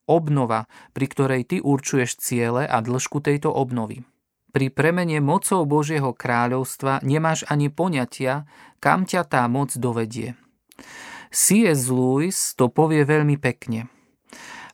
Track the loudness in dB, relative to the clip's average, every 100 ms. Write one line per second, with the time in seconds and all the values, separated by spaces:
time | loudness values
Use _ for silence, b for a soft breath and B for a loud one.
0 | 0 2 4 0 2 -2 -4 B B -6
1 | -4 0 0 0 -2 -2 0 0 0 0
2 | -2 -4 -4 -2 0 0 0 -2 0 -4
3 | -2 -2 0 0 0 -2 -2 -2 -4 -10
4 | -18 _ _ _ _ -2 -2 2 0 2
5 | -2 0 0 0 0 0 2 0 0 -2
6 | -2 -4 -2 0 0 -2 -4 -4 -2 -2
7 | 0 0 0 -2 -2 0 0 -2 -2 -2
8 | -4 -4 -4 -4 -8 B B B 2 2
9 | 2 -2 0 0 2 0 -2 -2 -2 -2
10 | -4 -6 -8 -10 _ _ _ -20 B B
11 | B B B 0 4 6 6 4 2 2
12 | 2 2 0 -2 -6 2 2 4 4 4
13 | 4 4 2 2 -2 -4 -6 -6 -8 _
14 | _ _ _ B B B B